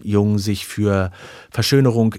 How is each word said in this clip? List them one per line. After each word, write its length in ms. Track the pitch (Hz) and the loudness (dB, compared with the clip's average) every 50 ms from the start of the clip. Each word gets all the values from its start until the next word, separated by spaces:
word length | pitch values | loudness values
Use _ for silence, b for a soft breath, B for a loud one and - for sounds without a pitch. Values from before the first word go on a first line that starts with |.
| - | -6
Jungen 340 | 107 101 101 104 107 104 | 0 0 2 2 2 0
sich 300 | 101 98 107 101 98 - | 0 -2 -4 -4 -6 -6
für 420 | - - 107 104 101 98 95 92 90 B B B B B B B B | -10 -6 -2 0 0 0 0 -2 -4 B B B B B B B B
Verschönerung 640 | - 117 110 - 139 139 135 123 113 117 113 110 - | -6 -4 -2 2 2 4 4 4 2 2 0 0 0